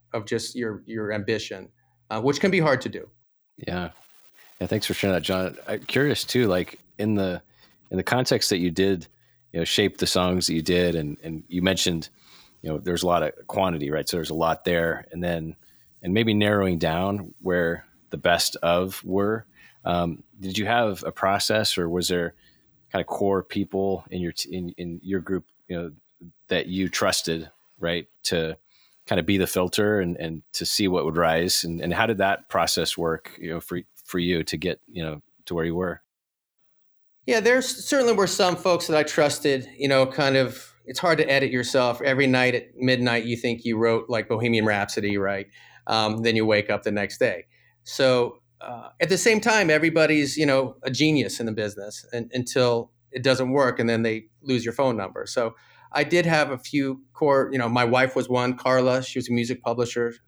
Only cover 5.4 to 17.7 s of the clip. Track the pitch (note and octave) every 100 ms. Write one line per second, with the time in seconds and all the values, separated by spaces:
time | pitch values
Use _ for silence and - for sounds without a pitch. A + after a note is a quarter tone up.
5.4 | F#2 - - G#2+ - B2+ C#3+ A2 - B2
6.4 | A#2 F2+ F2 - _ - G#2+ G#2 F#2+ F2
7.4 | - _ _ _ - F#2+ F#2 A#2+ C3 A#2+
8.4 | - G2 F2 E2 F#2+ F#2 - _ _ _
9.4 | _ E2 E2 - G2+ - F2 F#2 F2+ F#2
10.4 | - E2 D#2 F2+ F2+ E2 D2+ D2+ E2 D#2+
11.4 | - F2+ F#2 F#2 - E2+ D#2+ _ _ -
12.4 | - _ E2 D2+ F2 E2+ F2 F2 D#2 -
13.4 | - - F#2+ E2 C#2+ D2+ C#2+ F2+ D#2 D#2
14.4 | E2 D#2 - E2+ E2+ D#2 - E2+ F2 E2+
15.4 | D#2+ D#2 _ _ _ _ F2+ G2+ A2+ G#2
16.4 | G#2 G#2 F#2+ E2+ E2 D#2+ F#2+ G2+ E2+ -
17.4 | F#2 F2 E2+